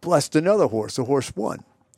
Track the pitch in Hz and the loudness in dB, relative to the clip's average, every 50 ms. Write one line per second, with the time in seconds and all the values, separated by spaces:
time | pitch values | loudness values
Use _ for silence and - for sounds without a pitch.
0 | - 170 175 147 - - - 156 165 190 214 208 160 113 113 110 104 - - - | -2 2 2 2 2 2 0 0 2 2 2 4 2 2 0 -2 -4 -4 -6 -6
1 | 123 120 143 135 127 - - 185 110 - - - - _ _ _ _ _ _ | -2 0 0 0 0 -4 -8 -6 -6 -6 -6 -8 -12 _ _ _ _ _ _